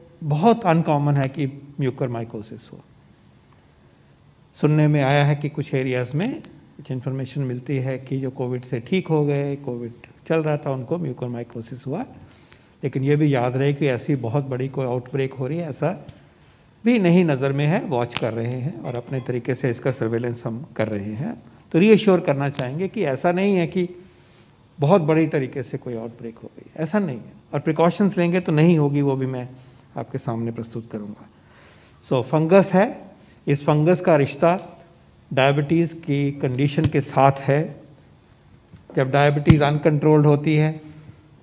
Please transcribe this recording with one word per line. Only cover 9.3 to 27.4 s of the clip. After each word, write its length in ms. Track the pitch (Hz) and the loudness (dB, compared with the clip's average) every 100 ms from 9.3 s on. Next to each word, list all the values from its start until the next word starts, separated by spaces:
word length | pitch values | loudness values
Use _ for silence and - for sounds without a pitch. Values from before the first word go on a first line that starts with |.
| 143 143 143 | 0 -2 -6
कोविड 360 | 139 120 120 117 - - - | -8 -8 -10 -14 -20 -16 -2
चल 160 | 160 | 0
रहा 140 | 156 143 | 0 -2
था, 140 | 147 | -2
उनको 280 | 131 120 170 | -6 -4 -6
म्यूकरमाइकोसिस 880 | 156 123 123 120 120 120 113 120 127 | -6 -6 -8 -8 -10 -12 -14 -12 -8
हुआ। 180 | 165 - - - - - - _ - | -8 -10 -14 -20 -20 -20 -20 _ -10
लेकिन 200 | 139 135 | -6 -2
ये 120 | 135 147 | 2 2
भी 180 | 151 | 4
याद 220 | 131 123 131 | 2 0 0
रहे 160 | 139 | 0
कि 120 | 143 147 | 0 0
ऐसी 300 | 120 - 139 | 0 -2 -2
बहुत 280 | 117 143 | 0 -2
बड़ी 240 | 135 127 135 | -2 -4 -4
कोई 180 | 135 127 | -4 -4
आउटब्रेक 480 | 123 123 139 135 | -4 -4 -4 -4
हो 120 | 127 131 | -4 -6
रही 120 | 165 | -6
है, 100 | 165 | -8
ऐसा 380 | 120 147 147 - - - _ _ _ _ _ | -4 -4 -4 -14 -20 -20 _ _ _ _ _
भी 140 | 233 240 | 2 4
नहीं 260 | 175 175 | 6 6
नज़र 280 | 170 131 139 | 4 2 0
में 140 | 139 147 | 0 0
है, 180 | 202 | 0
वॉच 340 | 220 123 120 - | 0 -2 -2 -2
कर 140 | 117 | -4
रहे 200 | 113 117 | -4 -4
हैं 280 | 127 131 - | -4 -6 -8
और 160 | - 120 | -10 -10
अपने 240 | - 135 | -6 -8
तरीके 340 | 120 127 120 | -4 -6 -4
से 160 | 123 131 | -2 -2
इसका 200 | 117 139 | -2 -4
सर्विलेंस 520 | 123 110 117 123 117 117 | -2 -2 -2 -4 -6 -8
हम 200 | 113 - - | -10 -10 -6
कर 120 | 110 | -4
रहे 260 | 104 101 | -4 -6
हैं। 220 | 107 190 - - - - | -8 -8 -10 -16 -20 -2
तो 60 | 160 | 2
रीअश्योर 420 | 208 214 202 180 | 6 6 6 2
करना 280 | 175 135 139 | 2 -2 -2
चाहेंगे 380 | 143 127 147 185 | -4 -6 -4 -6
कि 160 | 226 | -2
ऐसा 280 | 156 131 180 | -2 0 0
नहीं 240 | 175 202 185 | 2 2 2
है 100 | 160 | 0
कि 220 | 185 175 - - _ _ - - _ _ - | -2 -4 -6 -20 _ _ -20 -20 _ _ -2
बहुत 220 | 143 196 | 4 4
बड़ी 240 | 151 160 160 | 4 2 2
तरीके 360 | 160 127 139 | 0 -4 -6
से 160 | 117 139 | -8 -10
कोई 180 | 127 113 | -8 -8
आउटब्रेक 420 | 117 117 117 113 | -10 -12 -14 -14
हो 120 | - - | -20 -20
गई, 120 | - - | -18 -8
ऐसा 220 | 156 208 | -2 -2
नहीं 180 | 185 120 | -2 -6
है। 160 | - - | -12 -20